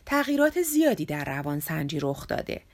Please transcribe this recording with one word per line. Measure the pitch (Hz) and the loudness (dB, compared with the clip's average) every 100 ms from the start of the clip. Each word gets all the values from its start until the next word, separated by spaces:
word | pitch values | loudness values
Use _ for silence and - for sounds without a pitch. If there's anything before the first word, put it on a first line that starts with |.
| - | -2
تغییرات | 285 269 285 302 359 | 0 2 4 4 2
زیادی | 339 302 311 202 151 | 0 4 4 4 -2
در | 147 139 | -4 -4
روانسنجی | 139 143 147 - 160 143 151 | -4 -2 -4 -4 -4 -2 -2
رخ | 139 139 - | -2 -2 -4
داده. | - - - - | -4 -4 -8 -12